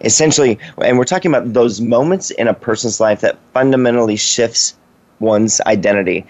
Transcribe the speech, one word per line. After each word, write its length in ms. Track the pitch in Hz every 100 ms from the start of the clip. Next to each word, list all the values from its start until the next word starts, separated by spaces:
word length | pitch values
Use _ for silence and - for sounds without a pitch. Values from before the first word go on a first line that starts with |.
Essentially, 580 | 113 - 156 147 135 110 - -
and 140 | 120 123
we're 80 | 123
talking 260 | 180 185
about 220 | 139 123
those 280 | 117 120 98
moments 480 | 117 117 143 185 -
in 160 | - 117
a 60 |
person's 460 | - - 110 117 107
life 220 | 110 104
that 160 | 110 - _
fundamentally 640 | 127 131 135 123 120 117 107
shifts 600 | - - 117 - - - _ _ _ _
one's 400 | 110 107 110 -
identity. 640 | - 107 101 101 90 85 -